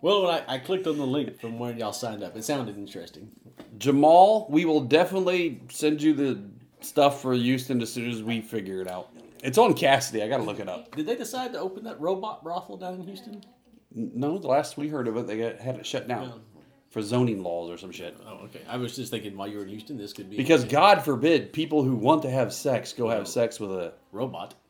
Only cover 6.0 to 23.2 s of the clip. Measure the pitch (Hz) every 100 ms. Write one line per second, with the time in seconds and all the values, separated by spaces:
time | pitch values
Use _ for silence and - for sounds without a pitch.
6 | 156 143 139 107 101 - - _ - -
7 | 143 139 131 127 120 131 127 127 113 123
8 | 120 117 110 117 107 113 95 95 92 90
9 | - - - - 135 131 214 143 151 135
10 | - 113 107 131 107 101 98 87 - 147
11 | 156 240 240 254 254 151 180 190 220 196
12 | 156 190 214 - 160 170 - 196 180 185
13 | 175 196 - 202 - _ _ _ _ -
14 | 113 123 139 185 156 139 147 - 147 151
15 | 117 113 123 107 117 - 123 127 - 135
16 | 120 123 127 113 110 - - _ _ -
17 | 104 123 123 101 90 85 85 85 92 80
18 | 85 82 - 101 98 - - 120 120 -
19 | 123 113 104 98 101 104 95 107 107 139
20 | 101 - 98 104 131 160 120 143 190 196
21 | 143 131 147 160 - - 156 151 131 123
22 | 110 156 143 127 113 - 143 120 101 -
23 | 117 113